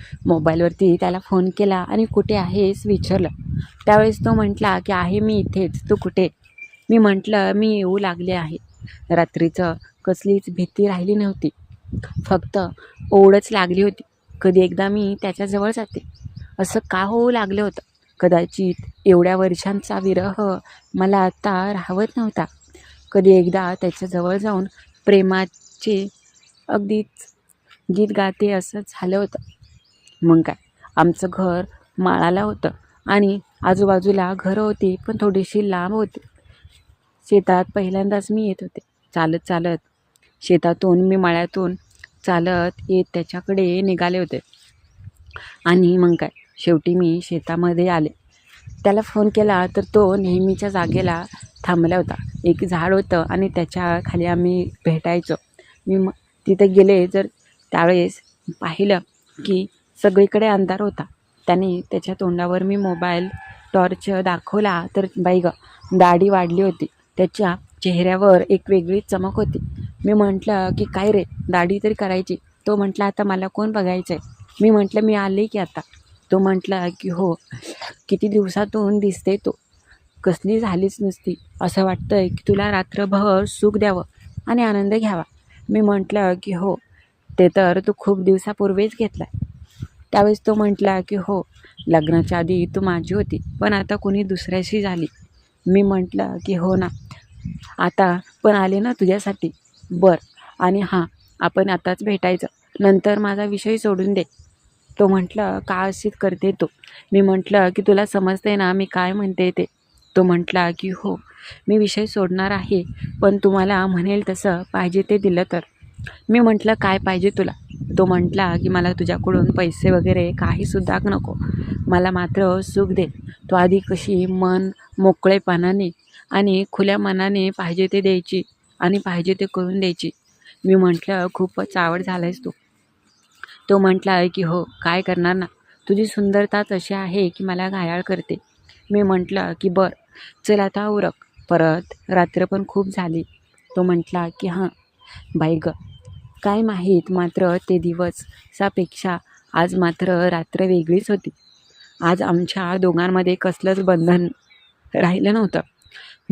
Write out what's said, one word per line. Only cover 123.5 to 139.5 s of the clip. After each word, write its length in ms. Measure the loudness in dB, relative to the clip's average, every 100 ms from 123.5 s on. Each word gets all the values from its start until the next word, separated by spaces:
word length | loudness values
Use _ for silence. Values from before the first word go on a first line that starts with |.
| 2
आधी 240 | 4 2 0
कशी 360 | -6 -2 -2 0
मन 440 | 0 0 0 -2 -8 -14 2
मोकळेपणाने 920 | 2 4 2 2 2 0 0 0 -4 -8 _ -20 _
आणि 320 | 0 2 0 -2
खुल्या 260 | -2 0 0
मनाने 520 | -2 -2 0 0 -2 -4
पाहिजे 300 | -6 -2 0
ते 80 | 0
द्यायची 400 | 0 0 -2 -6 -6 _ _ _
आणि 180 | -2 -2
पाहिजे 360 | -2 -4 -2
ते 120 | -2 -4
करून 260 | -4 -4 -2
द्यायची." 300 | -2 -4 -8 -12 _ _ -20 _ 2
मी 100 | 4
म्हटलं, 520 | 6 2 -2 -4 -4
"खूपच 440 | -4 -4 -4 -6 -2
आवड 240 | -2 -2
झालायस 420 | -4 -4 -4 -6 -12
तू." 60 | -16 _ _ _ _ _ _ _ _ -20 -20 0
तो 80 | 2
म्हटला 440 | 4 2 0 0 0 -2
की, 60 |
"हो, 220 | -4 -4 -6 -6
काय 180 | -2 -2
करणार 340 | -2 0 0 -2
ना, 100 | -6 _ _ _ -2
तुझी 180 | 0 0
सुंदरताच 640 | 0 0 2 0 -2 -2
अशी 220 | -6 -6
आहे 340 | -8 -4 -2 -2
की 140 | -2
मला 260 | -6 -4 -4
घायाळ 320 | -4 -4 -4
करते." 340 | -4 -6 -4 -10 -10 _ _ _ _
मी 100 | 0
म्हटलं 520 | 2 0 0 -4 -6